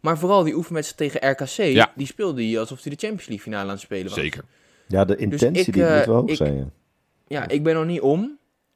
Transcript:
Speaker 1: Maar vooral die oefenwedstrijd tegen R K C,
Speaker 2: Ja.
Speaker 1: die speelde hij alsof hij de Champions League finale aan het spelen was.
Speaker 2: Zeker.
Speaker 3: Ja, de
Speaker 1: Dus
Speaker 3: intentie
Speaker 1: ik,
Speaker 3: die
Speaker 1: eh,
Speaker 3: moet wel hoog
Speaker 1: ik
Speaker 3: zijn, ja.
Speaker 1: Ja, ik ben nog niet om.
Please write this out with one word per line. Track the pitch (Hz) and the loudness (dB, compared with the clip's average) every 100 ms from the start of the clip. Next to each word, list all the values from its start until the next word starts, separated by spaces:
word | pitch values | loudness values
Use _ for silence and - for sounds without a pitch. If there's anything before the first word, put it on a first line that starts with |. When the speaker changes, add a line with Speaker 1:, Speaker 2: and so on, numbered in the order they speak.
Speaker 1:
Maar | 156 156 | -4 0
vooral | 180 202 | 4 4
die | 156 156 | 4 0
oefenwedstrijd | 165 160 143 - 147 | -4 -6 -8 -6 -6
tegen | - 135 | 0 -2
R | |
K | 135 | -2
C, | 131 - | -4 -2
Speaker 2:
Ja. | 175 123 110 | 2 4 4
Speaker 1:
die | 131 139 | 2 -10
speelde | - 196 131 | -6 -4 -2
hij | 110 113 | -2 -2
alsof | 113 131 | -4 -8
hij | 143 | -12
de | 143 | -8
Champions | 214 202 - | -8 -8 -10
League | 101 | -12
finale | 110 104 | -8 -6
aan | 98 | -6
het | 98 | -8
spelen | - 98 | -8 -8
was. | 92 | -6
Speaker 2:
Zeker. | 98 76 - - _ _ _ - | -6 -6 -6 -14 _ _ _ -2
Speaker 3:
Ja, | 92 | 0
de | 95 | 2
Speaker 1:
Dus | 101 | 0
Speaker 3:
intentie | 101 147 123 180 180 | -2 2 2 2 2
Speaker 1:
ik, | |
Speaker 3:
die | 98 | 4
Speaker 1:
eh, | 165 151 | 4 4
Speaker 3:
moet | 113 | 4
wel | 117 | 4
hoog | - | 2
Speaker 1:
ik | 156 | 0
Speaker 3:
zijn, | 73 69 | 0 -2
ja. | 69 - _ _ _ _ _ | -6 -12 _ _ _ _ _
Speaker 1:
Ja, | 143 - | -8 -2
ik | 147 | 0
ben | 160 | 2
nog | 160 | 0
niet | 160 175 | -2 0
om. | 135 165 254 294 _ _ _ | 2 2 -2 -8 _ _ _